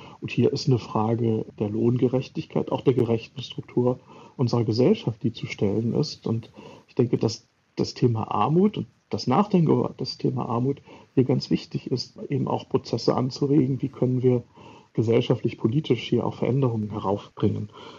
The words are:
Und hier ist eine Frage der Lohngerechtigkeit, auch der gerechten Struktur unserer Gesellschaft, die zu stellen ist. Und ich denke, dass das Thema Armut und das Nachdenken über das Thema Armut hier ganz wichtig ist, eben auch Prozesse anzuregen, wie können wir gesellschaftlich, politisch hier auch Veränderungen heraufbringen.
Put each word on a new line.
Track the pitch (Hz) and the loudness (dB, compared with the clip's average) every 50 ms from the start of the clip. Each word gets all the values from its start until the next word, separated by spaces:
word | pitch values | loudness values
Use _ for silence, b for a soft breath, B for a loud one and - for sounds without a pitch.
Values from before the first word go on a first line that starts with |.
| B B B B | B B B B
Und | - - | -10 -4
hier | - - 120 - - | 0 2 2 2 2
ist | 131 - - | 0 2 2
eine | 131 117 | 2 2
Frage | - - - 113 107 110 117 113 117 113 110 110 - - - - | 0 -2 -2 -2 0 0 0 0 0 0 0 -2 -4 -6 -6 -4
der | 110 107 | -4 -2
Lohngerechtigkeit, | 107 110 113 120 123 127 135 123 127 127 131 - - 165 156 - - 151 151 - | 0 0 2 2 2 2 2 2 2 0 -2 -4 -8 -10 -10 -6 -4 -4 -2 -2
auch | - 131 | -4 0
der | - 147 123 | 0 2 2
gerechten | 123 120 110 117 113 - - _ - | 2 2 2 0 -2 -2 -8 _ -14
Struktur | 120 - - - - - - - 123 123 127 127 B B B B B B B | -14 -12 -12 -14 -14 -4 -2 0 0 0 0 -2 B B B B B B B
unserer | - 123 120 - 120 117 | -2 0 0 2 0 0
Gesellschaft, | 104 110 113 123 160 220 - - - 110 - - | 2 2 4 4 4 4 2 0 -4 -4 -2 -4
die | 113 - | -6 -4
zu | - - - | -6 -8 -10
stellen | - - 113 101 101 107 117 117 - | -4 -2 -2 0 0 0 0 0 0
ist. | 123 151 - - - - - | 0 -2 -2 -6 -8 -4 -4
Und | 113 113 110 - B B B B B B B _ | -4 -4 -4 -8 B B B B B B B _
ich | - | -2
denke, | - 127 120 127 120 | 0 0 0 0 0
dass | 120 113 110 - - _ _ _ _ _ _ - | 0 -2 -2 -6 -12 _ _ _ _ _ _ -4
das | - - - | -4 -4 -2
Thema | - - 123 117 113 - - | 0 0 0 2 0 -2 -4
Armut | - 104 107 131 156 175 190 214 208 - | 0 0 0 2 4 4 2 2 0 -2
und | 113 - _ _ _ _ | -8 -10 _ _ _ _
das | - 104 - | -6 -4 -2
Nachdenken | - 127 165 208 208 - 180 160 139 | 2 2 2 2 4 4 4 4 4
über | 131 123 - - - - | 4 2 2 -2 -4 -6
das | 135 135 - - | -8 -8 -6 -4
Thema | - - 127 123 - - | -4 -2 -2 -2 -4 -2
Armut | 117 117 123 135 143 - B B B B B B _ | -2 -2 0 -2 -2 -4 B B B B B B _
hier | - 123 | 2 2
ganz | - 127 131 - - | 2 2 0 0 0
wichtig | - - - - - 139 - - | -2 -2 -2 -6 -10 -8 -6 -4
ist, | 135 123 - - - - - - | -6 -6 -6 -10 -14 -16 -10 -6
eben | 143 131 131 - | -4 -2 -2 -2
auch | - 123 - - | -2 -4 -4 -4
Prozesse | - 127 - - - 117 - - - | -4 -4 -2 -2 -4 0 0 0 0
anzuregen, | - 123 131 127 - 147 135 139 156 131 127 139 123 | 2 0 -2 -2 -2 0 2 4 4 4 2 0 -2
wie | - 131 | -4 -6
können | - - 131 123 127 127 | -2 -2 0 0 0 2
wir | 120 127 123 120 120 B B B B B B B B B _ - | 4 4 2 2 0 B B B B B B B B B _ 0
gesellschaftlich, | 117 107 113 123 123 - 135 - - 120 - - | 0 2 2 2 2 2 0 0 0 -2 -2 0
politisch | - 110 117 151 156 - 131 117 | -2 0 0 0 2 2 0 0
hier | - - - 117 - | 0 0 0 0 0
auch | - - | -2 -2
Veränderungen | - - - 135 139 135 123 117 110 107 101 | -2 -2 0 0 2 0 0 0 -2 -4 -4
heraufbringen. | 104 107 95 95 101 101 - - _ - - 104 104 104 107 104 B B B B B | -6 -6 -2 -2 -2 -4 -4 -10 _ -2 0 0 0 -2 -6 -10 B B B B B